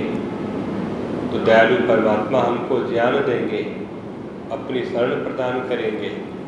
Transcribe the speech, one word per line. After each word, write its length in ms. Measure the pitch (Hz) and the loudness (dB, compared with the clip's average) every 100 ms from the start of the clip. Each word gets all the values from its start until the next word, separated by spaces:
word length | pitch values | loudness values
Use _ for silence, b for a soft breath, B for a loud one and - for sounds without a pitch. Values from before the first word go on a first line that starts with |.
| - - - - - - - - - - - - - | -2 -4 -4 -6 -6 -4 -4 -4 -4 -4 -4 -4 -2
तो 140 | 110 107 | 0 6
दयालु 300 | 113 113 120 | 8 8 6
परमात्मा 680 | 117 110 107 107 - 131 | 4 4 4 2 2 2
हमको 480 | 120 120 - 123 - | 2 0 0 0 2
ज्ञान 240 | 117 120 | 2 2
देंगे, 480 | 135 - 117 107 104 - - - - - - - - - | 2 2 0 0 -2 -4 -6 -8 -10 -12 -12 -12 -12 -8
अपनी 300 | 113 131 127 | -8 -4 -4
शरण 420 | - 117 123 - | -2 0 0 0
प्रदान 440 | - 127 127 127 - | -4 -2 -2 -2 -2
करेंगे, 400 | 117 110 104 101 98 - - | -2 -2 -4 -6 -6 -8 -10